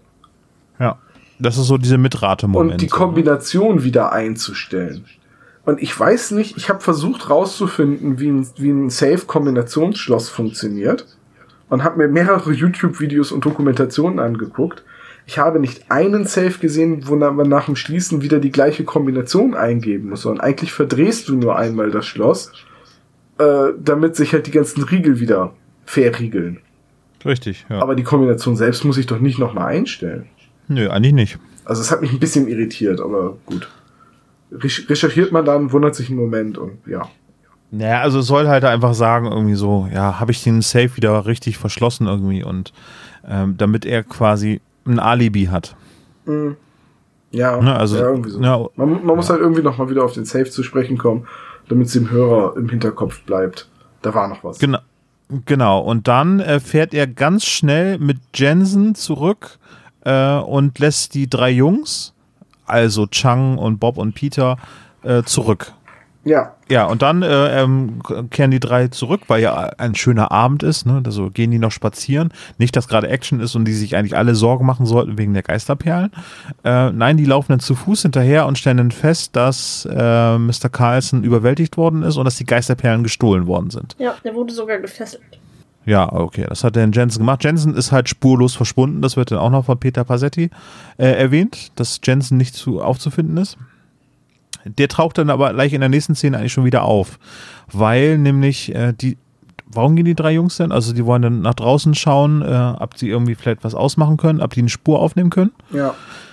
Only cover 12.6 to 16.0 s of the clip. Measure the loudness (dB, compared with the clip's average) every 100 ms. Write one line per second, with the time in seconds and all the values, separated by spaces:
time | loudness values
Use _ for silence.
12.6 | 0 0 -2 -2 -2 0 0 -2 -2 0
13.6 | 0 2 0 0 -2 0 -4 -4 -6 -4
14.6 | -4 -6 -20 -20 -20 -20 -8 -2 2 2
15.6 | -2 -4 -2 0